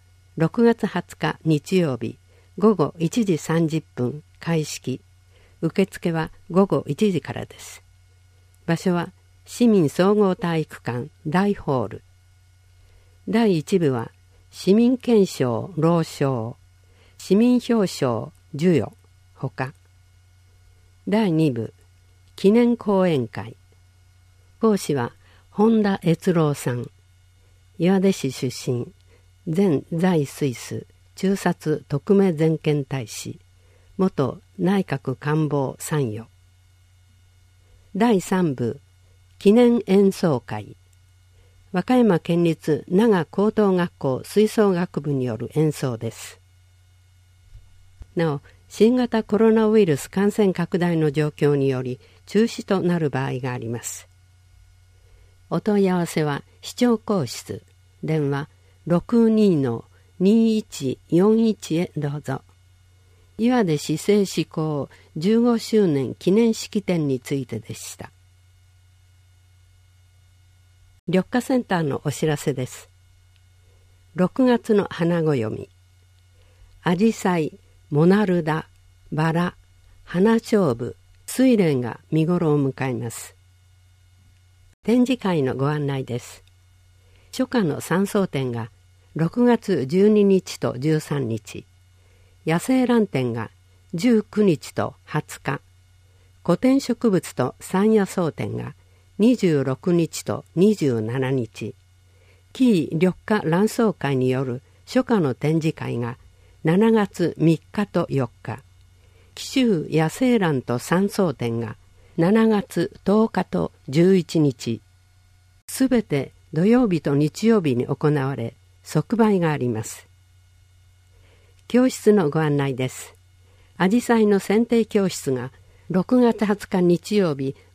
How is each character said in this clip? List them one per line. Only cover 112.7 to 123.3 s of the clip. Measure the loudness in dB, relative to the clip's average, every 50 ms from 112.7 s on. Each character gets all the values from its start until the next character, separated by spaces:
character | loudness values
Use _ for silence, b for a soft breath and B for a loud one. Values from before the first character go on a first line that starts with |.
| -4 -4 -4 -4 -6 -6 _
十 | 0 2 2 2 0
日 | 0 -4 -6
と | -4 -4 -4 -4 -6 -8 _ _ -2
十 | 2 2 4 6 4
一 | 4 2 0 0 0
日、 | 2 0 0 -2 -6 -8 -8 -8 -10 _ _ _ _ _ _ _ _ _ _ _ _ _ _ _ _
す | -16 -4 -2 0 2
べ | 2 0
て | 0 0 -4 -4 -4 -6 -12 _ _ _
土 | -4 0 2
曜 | 4 4 4 4
日 | 2 0 0
と | 0 0 0
日 | 2 0 0 -2 0 2
曜 | 2 2 4
日 | 2 0 0
に | 0 -2
行 | -2 -4 -2 0 0
わ | 0 0 -2 -2 -4
れ、 | -6 -8 -8 -10 _ _ _ _ _
即 | _ -4 -2 -2 -2 0 0
売 | 2 2 2 2 2
が | 0 0
あ | -2
り | -2 -2 -4
ま | -4 -4 -6
す。 | -10 -14 -18 -20 _ _ _ _ _ _ _ _ _ _ _ _ _ _ _ _ _ _ _ _ b b b b b b b b b b b b
教 | 0 2 2 2 2
室 | 0 2 2 4
の | 4 4 2 2
ご | 0 0
案 | 0 2 0 0
内 | 0 -2 -2
で | -4 -4 -6
す。 | -6 -10 -16 -20 -20 _ _ _